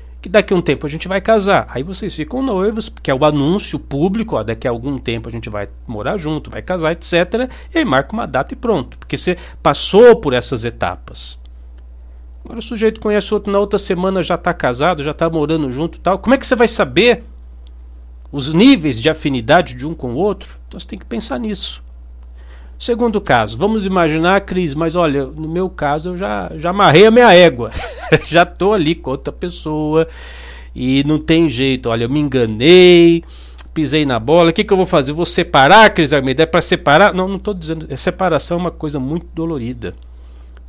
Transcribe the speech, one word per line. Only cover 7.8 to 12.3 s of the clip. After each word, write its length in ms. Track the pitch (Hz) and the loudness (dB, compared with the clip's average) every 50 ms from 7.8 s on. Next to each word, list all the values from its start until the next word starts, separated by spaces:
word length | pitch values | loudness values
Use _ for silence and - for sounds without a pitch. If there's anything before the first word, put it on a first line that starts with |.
| 311 | 0
marca 280 | 214 131 131 143 - - | 2 2 0 0 -2 -4
uma 140 | 214 202 | -8 -6
data 260 | 165 131 127 135 - - | -4 -4 -4 -4 -4 -8
e 40 | |
pronto, 400 | - - 233 214 151 120 - - | -6 -4 -2 -2 -2 -4 -6 -12
porque 200 | - - - - | -20 -14 -10 -8
você 180 | 135 - 180 180 - - - - - - | -6 -4 -4 -4 -4 -8 -16 -8 -2 0
passou 540 | 160 143 - - - - 196 240 240 226 | 0 0 0 -2 2 6 8 8 8 6
por 160 | - - 147 123 | 4 0 -2 -2
essas 300 | 123 113 - 135 117 110 | -2 -2 -2 -4 -4 -6
etapas. 760 | 120 - - - 87 90 - - - - - - - - - - - - - - - - - - - - - - - - - - - | -6 -6 -6 -6 -6 -6 -8 -12 -16 -14 -12 -12 -12 -12 -14 -18 -20 -20 -20 -20 -20 -20 -20 -20 -20 -20 -20 -20 -20 -20 -20 -20 -20